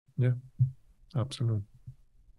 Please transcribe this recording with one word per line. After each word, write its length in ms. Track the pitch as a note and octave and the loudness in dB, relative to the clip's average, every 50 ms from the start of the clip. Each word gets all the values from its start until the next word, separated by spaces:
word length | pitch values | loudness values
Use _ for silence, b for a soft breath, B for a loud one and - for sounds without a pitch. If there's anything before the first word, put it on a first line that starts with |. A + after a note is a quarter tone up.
| _ _ - - | _ _ -2 0
Ja, 160 | B2+ B2 B2 B2 - - - - C3 C3 - - - - - _ - - - | 2 2 2 0 -6 -8 0 0 0 0 0 -6 -20 -20 -20 _ -16 -8 -4
absolut. 480 | C3 G#2+ C3+ - - A#2 A2+ A2 G#2 G2+ - - - - - - - - _ _ - - - - | -4 -4 -4 -4 -4 -2 0 0 -2 -4 -6 -14 -20 -20 -20 -20 -20 -20 _ _ -20 -20 -20 -20